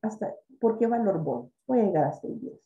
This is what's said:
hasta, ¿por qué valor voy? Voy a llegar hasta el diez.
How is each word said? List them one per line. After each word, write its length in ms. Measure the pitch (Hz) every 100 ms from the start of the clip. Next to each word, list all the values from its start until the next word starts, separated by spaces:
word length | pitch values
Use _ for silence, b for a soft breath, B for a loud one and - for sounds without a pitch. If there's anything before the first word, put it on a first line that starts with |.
hasta, 320 | 220 - 202 - _ -
¿por 180 | 226 220
qué 80 | 226
valor 360 | 233 214 170
voy? 280 | 151 120 123 _ _
Voy 140 | 254
a 40 |
llegar 200 | 208 170
hasta 220 | 147 - -
el 140 | -
diez. 200 | - -